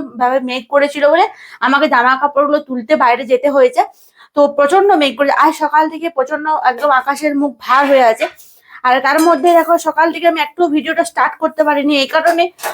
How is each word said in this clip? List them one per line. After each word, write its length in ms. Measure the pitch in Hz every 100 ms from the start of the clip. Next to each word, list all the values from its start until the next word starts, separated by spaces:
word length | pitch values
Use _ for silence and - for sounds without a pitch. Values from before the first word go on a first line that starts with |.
| 277 240
ভাবে 160 | 247 262 254
মেঘ 140 | 254 233
করেছিল 300 | 285 285 285 294
বলে 120 | 330 415 - - - 233
আমাকে 200 | 277 294
জামা 200 | 254 247 262
কাপড়গুলো 380 | 285 277 294 294 294
তুলতে 260 | 247 220 311
বাইরে 200 | 254 247 247
যেতে 180 | 254 285 277
হয়েছে। 260 | 254 254 427 _ _ _ - 294
তো 60 | 285 285
প্রচন্ড 320 | 285 381 403 359
মেঘ 120 | 277 226
করে, 120 | 277 -
আজ 100 | 302 -
সকাল 200 | 294 302 320
থেকে 140 | 320 339 269
প্রচন্ড 280 | 262 302 311 311 254
একদম 180 | 240 294 262
আকাশের 340 | 262 269 302 285
মুখ 100 | 285 240 -
ভার 160 | 262 277
হয়ে 140 | 269 233
আছে। 140 | 226 302 - - _ _ - 254
আর 60 | 254 269
তার 120 | 302 330
মধ্যে 220 | 311 349 339
দেখো 140 | 320 339 320
সকাল 200 | 302 330
থেকে 120 | 320 339
আমি 100 | 320 294
একটু 140 | - 339 294
ভিডিওটা 280 | 294 330 339
স্টার্ট 220 | - 285 -
করতে 200 | 320 311 302
পারিনি, 260 | 285 285 285
এই 60 | 269 320
কারণে 280 | 330 339 359 - -